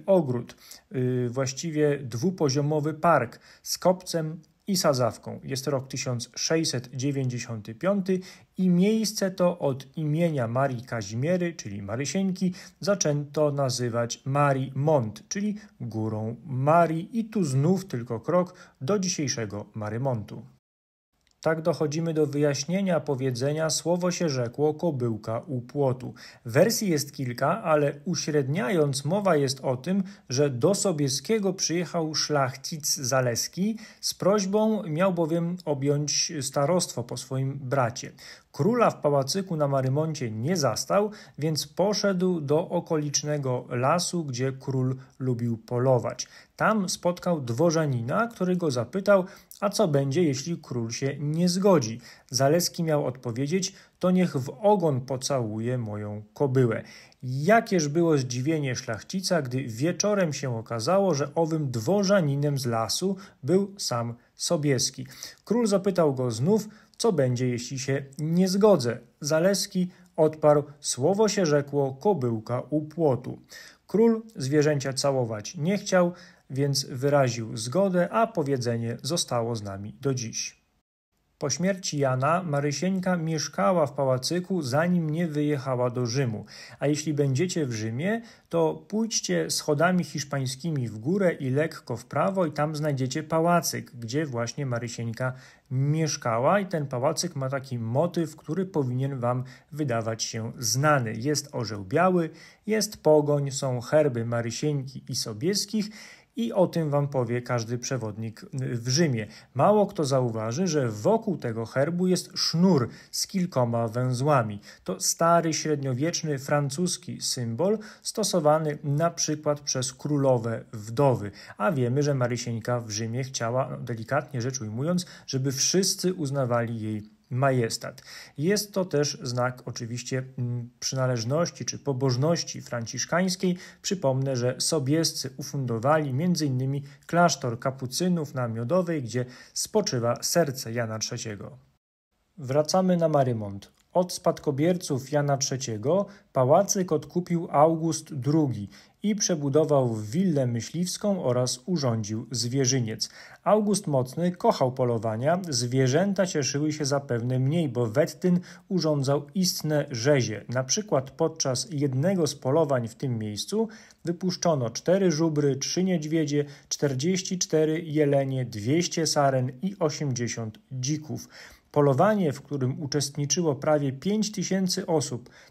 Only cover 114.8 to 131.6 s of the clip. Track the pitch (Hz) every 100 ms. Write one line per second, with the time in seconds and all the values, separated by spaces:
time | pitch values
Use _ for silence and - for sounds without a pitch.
114.8 | - 185 - - 170 170 160 156 156 147
115.8 | 135 120 160 170 156 139 131 147 143 139
116.8 | 180 - - 120 - - 117 117 180 214
117.8 | 214 - - - 202 185 147 156 156 147
118.8 | 147 143 170 165 - 151 151 147 - 131
119.8 | 123 - 147 147 135 123 113 113 - 113
120.8 | 104 120 143 117 101 - - - 208 143
121.8 | 120 135 143 135 123 120 - 113 104 123
122.8 | 117 104 113 120 131 - 113 123 143 135
123.8 | 123 113 110 139 - 120 120 131 110 113
124.8 | 147 180 - - - 131 135 127 147 175
125.8 | 196 - 180 180 139 139 127 120 117 117
126.8 | 110 107 104 _ - 123 135 131 113 -
127.8 | - - - - - - 160 208 208 196
128.8 | 185 143 147 - 127 123 123 131 - -
129.8 | 113 120 - 131 131 - 120 120 117 -
130.8 | - 131 131 123 110 151 170 -